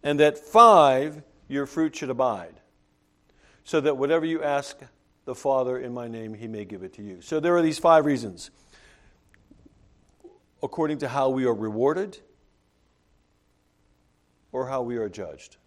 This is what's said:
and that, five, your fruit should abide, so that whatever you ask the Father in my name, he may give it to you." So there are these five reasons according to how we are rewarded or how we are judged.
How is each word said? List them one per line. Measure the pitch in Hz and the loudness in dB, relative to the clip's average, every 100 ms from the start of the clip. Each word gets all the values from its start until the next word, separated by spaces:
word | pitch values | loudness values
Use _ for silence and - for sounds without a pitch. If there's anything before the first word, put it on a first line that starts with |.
and | 147 147 | -2 4
that, | 151 147 | 2 2
five, | - 220 233 196 147 131 147 151 - _ _ | 2 8 10 10 8 4 -2 -8 -20 _ _
your | 139 | -6
fruit | 135 160 160 - | -6 -2 -2 -2
should | 139 | -8
abide, | 123 127 104 85 82 _ _ _ _ _ _ _ _ _ _ | -2 -2 -2 -10 -20 _ _ _ _ _ _ _ _ _ _
so | - 160 | -4 -2
that | 147 135 | 0 -2
whatever | 139 165 165 | 0 0 0
you | 160 | -4
ask | 151 143 139 - 127 _ _ _ | -2 -4 -6 -16 -20 _ _ _
the | - | -14
Father | 123 143 135 127 127 | -8 -2 0 -2 -4
in | 127 | -8
my | 123 120 | -10 -10
name, | 113 110 | -12 -12
he | 107 113 | -14 -12
may | 110 98 | -12 -12
give | 101 | -12
it | 92 | -14
to | - | -16
you." | 104 90 | -16 -16
So | - 156 | -8 -4
there | 165 175 | 0 2
are | |
these | 160 151 | 2 2
five | 170 160 | 4 6
reasons | 147 135 113 87 - _ _ - - _ _ _ _ _ _ - - _ _ _ _ _ - _ _ _ | 4 -2 -4 -12 -18 _ _ -20 -20 _ _ _ _ _ _ -20 -20 _ _ _ _ _ -20 _ _ _
according | - - 156 151 | -12 -4 -4 -2
to | 139 | -4
how | 135 135 | -2 0
we | 131 127 | 0 -2
are | |
rewarded | 110 110 107 135 165 202 - _ _ _ _ _ _ _ _ _ _ _ _ _ _ _ _ _ _ _ _ _ _ _ | -2 -4 -2 0 0 -6 -10 _ _ _ _ _ _ _ _ _ _ _ _ _ _ _ _ _ _ _ _ _ _ _
or | 127 127 | -8 -6
how | 135 | -4
we | 120 120 | -4 -4
are | 107 | -6
judged. | 98 87 71 - _ | -8 -12 -14 -20 _